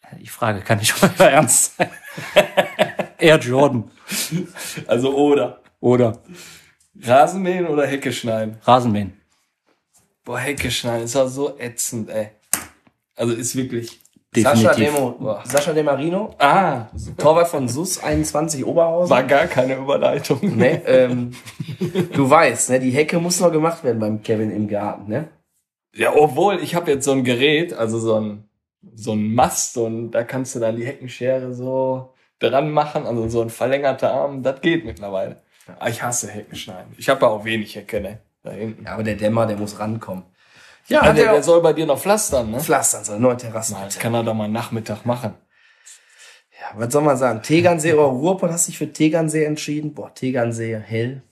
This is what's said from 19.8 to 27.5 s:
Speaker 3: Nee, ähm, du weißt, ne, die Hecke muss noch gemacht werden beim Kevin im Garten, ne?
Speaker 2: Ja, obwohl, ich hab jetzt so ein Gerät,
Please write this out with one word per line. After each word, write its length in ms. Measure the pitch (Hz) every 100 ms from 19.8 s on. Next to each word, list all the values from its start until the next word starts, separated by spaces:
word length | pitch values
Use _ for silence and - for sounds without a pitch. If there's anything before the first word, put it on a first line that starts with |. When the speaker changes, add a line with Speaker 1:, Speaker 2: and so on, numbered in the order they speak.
| 135 139 131 143 - 135 202 117
Speaker 3:
Nee, 240 | 123 160 -
ähm, 460 | 131 127 123 123 123 - - 156 131 175 190 175
du 180 | 147 135
weißt, 400 | 156 151 110 -
ne, 80 | 127
die 100 | 127
Hecke 280 | 131 151 170
muss 220 | 170 175
noch 100 | 180
gemacht 320 | 156 160 160
werden 160 | 127 110
beim 240 | 107 107
Kevin 280 | - 110 110
im 160 | 98 107
Garten, 420 | 101 101 - 101
ne? 180 | 117 160 _ _ _ _ _ _
Speaker 2:
Ja, 200 | - 117
obwohl, 460 | 127 151 131 190 185
ich 120 | 147
hab 120 | 175 175
jetzt 160 | 139
so 80 | 143
ein 120 | 135
Gerät, 480 | 123 120 143